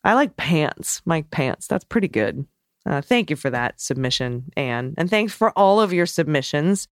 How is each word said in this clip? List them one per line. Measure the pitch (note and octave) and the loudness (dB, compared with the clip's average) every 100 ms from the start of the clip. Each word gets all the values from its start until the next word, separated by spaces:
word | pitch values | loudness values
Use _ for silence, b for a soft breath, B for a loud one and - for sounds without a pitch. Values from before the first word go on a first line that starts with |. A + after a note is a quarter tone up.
I | F3 | 4
like | A#3+ C#4 - | 4 2 -2
pants. | C#3+ E3 D3+ - - - | 0 2 0 -4 -8 -6
Mike | - E3 D#3 | -2 -2 -2
Pants. | - C3 - - | -2 -2 -2 -4
That's | - | -4
pretty | - A#3 G3 | 0 -2 0
good. | - G2+ - C#3 _ _ _ - | 0 0 -2 -12 _ _ _ -4
Uh, | C#3+ | -4
thank | - A#3+ F#3 | 0 0 0
you | D3+ | -4
for | C#3 | -2
that | A#2+ A#2+ - | -2 -4 -6
submission, | - C3 B2+ - B2+ B2 B2+ - | -6 -2 -2 -2 -4 -6 -8 -6
Anne. | C3 A#2+ B2+ D3+ | -4 -4 -6 -4
And | F3 | 0
thanks | G#3+ G#3+ | 0 0
for | - A3 - | 0 0 4
all | G3 G#3 | 4 4
of | G#3 | 4
your | F3 F3 | 2 0
submissions. | - D3+ D3 C3+ D3 E3 G3 - | 0 0 0 0 0 0 0 -4